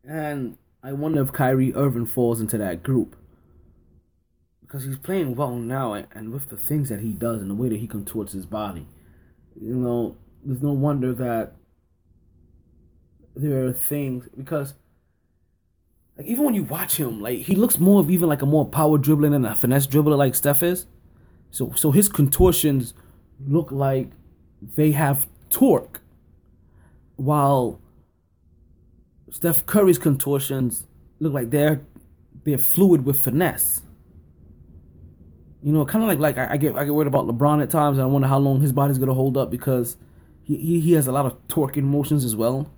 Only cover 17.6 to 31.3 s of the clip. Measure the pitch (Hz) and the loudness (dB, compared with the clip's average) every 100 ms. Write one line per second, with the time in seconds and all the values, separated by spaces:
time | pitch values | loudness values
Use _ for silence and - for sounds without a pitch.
17.6 | 240 - 180 202 160 180 170 143 139 156 | 2 4 6 6 6 4 2 2 2 2
18.6 | 143 - 156 151 139 151 147 143 117 - | 2 2 4 4 2 2 4 2 0 0
19.6 | 120 139 135 139 151 143 139 - 143 143 | 2 2 2 2 4 4 2 2 0 0
20.6 | 175 180 - - _ _ _ - _ - | 0 -2 -8 -20 _ _ _ -20 _ -8
21.6 | 127 - 156 147 202 - 143 - 180 165 | -6 0 2 4 2 2 2 6 4 6
22.6 | 156 139 120 - - - _ _ 139 147 | 2 0 -2 -10 -20 -20 _ _ -2 -2
23.6 | 156 139 135 135 117 - - _ _ _ | -2 -2 0 0 -4 -12 -20 _ _ _
24.6 | 110 - 151 147 147 139 - - - - | -10 0 2 2 0 0 -4 -10 -8 2
25.6 | 262 156 - - _ _ _ _ _ _ | 4 4 0 -20 _ _ _ _ _ _
26.6 | _ - - - _ - 135 151 139 139 | _ -20 -20 -20 _ -6 0 2 4 2
27.6 | 120 - - _ _ _ _ _ _ _ | 0 -6 -18 _ _ _ _ _ _ _
28.6 | _ _ _ _ _ _ - - 170 160 | _ _ _ _ _ _ -20 -4 -2 -2
29.6 | - 208 190 170 160 135 139 143 139 135 | 0 4 6 4 2 0 0 -2 -2 -2
30.6 | 123 - - - - _ 156 | -2 -4 -14 -20 -20 _ -4